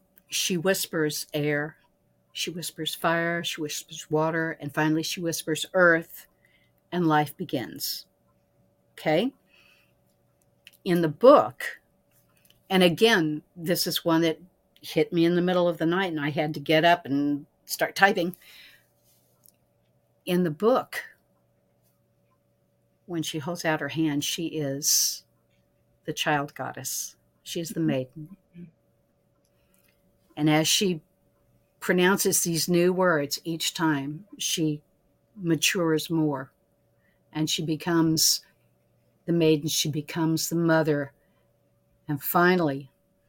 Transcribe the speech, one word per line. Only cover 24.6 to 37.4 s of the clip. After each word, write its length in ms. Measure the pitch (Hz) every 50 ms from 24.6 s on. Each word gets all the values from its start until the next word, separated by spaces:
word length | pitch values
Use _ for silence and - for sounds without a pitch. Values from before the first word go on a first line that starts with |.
| 147 139 135 143 156 - - - - - - - - _ _ _ _ _ _ _ _ _ _ _ _ _ _ _ -
the 80 | - 151
child 400 | - - 170 151 143 143 147 -
goddess. 600 | - 131 - - - 131 - - - - - - _ _ _ _ _ -
She 160 | - - 175
is 100 | 165 -
the 100 | - 165
maiden. 580 | 160 156 143 131 127 - - 160 151 165 190 - _ _ - 175 175 - _ _ _ _ _ _ _ _ _ _ _ _ _ _ _ _ _ _ _ _ _ _ _ _ _ _ _ _ _ _ _ _ -
And 120 | - 151 156
as 180 | 156 156 156
she 340 | - - - 214 185 180 156 - _ _ _ _ _ _ _ _ _ _ _ _ _ _ -
pronounces 640 | - - 185 180 180 185 202 - - 196 170 - -
these 260 | 175 165 156 - -
new 240 | 175 170 175 180 185
words 480 | 180 185 180 165 147 143 139 - - -
each 300 | 165 165 160 - - -
time, 520 | - 165 160 151 139 139 143 151 165 202 _ -
she 440 | - - - - - 160 156 151 151 _ _ _ _ _ _ _ _ _ _ -
matures 720 | 220 185 165 165 - - - - 196 170 160 156 151 - -
more, 420 | 165 160 156 151 143 131 135 - _ _ _ _ _ _ _ _ _ _ _ _ _ _ _ _ -
and 160 | 151